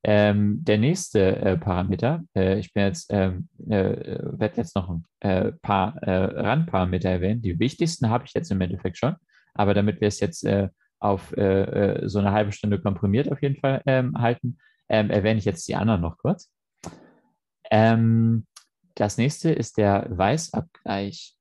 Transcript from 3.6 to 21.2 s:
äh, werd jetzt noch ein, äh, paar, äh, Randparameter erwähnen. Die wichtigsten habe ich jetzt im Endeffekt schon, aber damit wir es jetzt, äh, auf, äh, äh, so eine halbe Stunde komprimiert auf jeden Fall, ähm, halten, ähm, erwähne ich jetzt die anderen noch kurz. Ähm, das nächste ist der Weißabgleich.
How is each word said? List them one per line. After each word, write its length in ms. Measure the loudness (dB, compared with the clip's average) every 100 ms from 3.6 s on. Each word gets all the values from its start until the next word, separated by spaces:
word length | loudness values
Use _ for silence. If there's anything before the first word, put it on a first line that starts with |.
| -2
äh, 500 | 0 0 -2 -6 -8 -8 -4
werd 200 | -2 -2
jetzt 180 | -4
noch 160 | -4 -4
ein, 140 | -8 -10 _
äh, 320 | 0 0 0
paar, 500 | -4 -2 0 0 -4
äh, 80 | -2
Randparameter 960 | 0 0 -2 0 0 0 0 0 0 -2
erwähnen. 320 | -2 -2 -2
Die 200 | -4 -2
wichtigsten 500 | -2 0 -4 -2 -2
habe 140 | -2
ich 100 | -2
jetzt 160 | -8 -4
im 100 | -2
Endeffekt 380 | -2 -4 -8 -4
schon, 160 | -4 -4 _ _ _
aber 200 | -2 2
damit 260 | 2 0 0
wir 80 | -2
es 100 | 0
jetzt, 240 | -6 -4
äh, 260 | -2 0 -2 _ _ _
auf, 380 | -2 -2 -4 -2
äh, 680 | 2 2 0 0 0 0
äh, 60 | -2
so 100 | 0
eine 140 | 2
halbe 180 | 2 0
Stunde 300 | -2 -2 0
komprimiert 500 | 0 0 0 2 0
auf 120 | -2
jeden 180 | -4 -2
Fall, 200 | -2 0 2
ähm, 320 | 0 0 0
halten, 400 | 0 0 -6 -10 _ _ _
ähm, 220 | 0 2
erwähne 280 | 2 2 0
ich 60 |
jetzt 240 | -2 -4 -6
die 80 | -2
anderen 240 | 0 2
noch 180 | -2 -2
kurz. 340 | -2 -2 -8 _ _ _ -20 -20 -20 _ _ _ _ _ 0
Ähm, 760 | 4 6 4 4 4 4 0 -4 -20 _ _ _
das 220 | -4 -4 0
nächste 340 | -2 0 -2
ist 280 | -2 -2 0
der 280 | 2 2 -2
Weißabgleich. 1300 | 0 0 0 -2 -6 -8 _ -8 -6 -6 -10